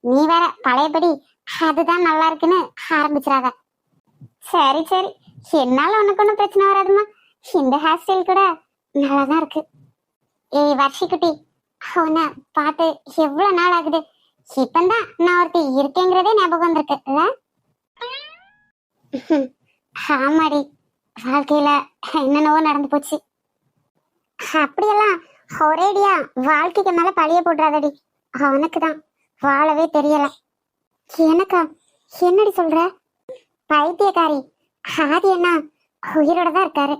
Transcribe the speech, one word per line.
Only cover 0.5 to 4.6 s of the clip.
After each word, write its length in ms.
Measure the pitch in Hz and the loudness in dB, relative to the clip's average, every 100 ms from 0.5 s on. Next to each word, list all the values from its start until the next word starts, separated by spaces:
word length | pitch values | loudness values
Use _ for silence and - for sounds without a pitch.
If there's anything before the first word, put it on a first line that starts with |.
| - | -2
பழையபடி 480 | 254 254 311 320 349 285 _ _ - - | -2 0 0 0 0 -2 _ _ -14 -4
அதுதான் 420 | 320 302 330 349 330 | -2 0 0 0 2
நல்லா 180 | 311 320 | 2 0
இருக்குன்னு 320 | 320 330 359 494 - - | 0 0 0 -2 -12 -4
ஆரம்பிச்சிடாத. 560 | 311 294 294 285 269 247 240 _ _ _ _ _ _ - _ | -2 0 -2 -2 -2 -2 -8 _ _ _ _ _ _ -20 _
சரி, 360 | - 349 | -4 2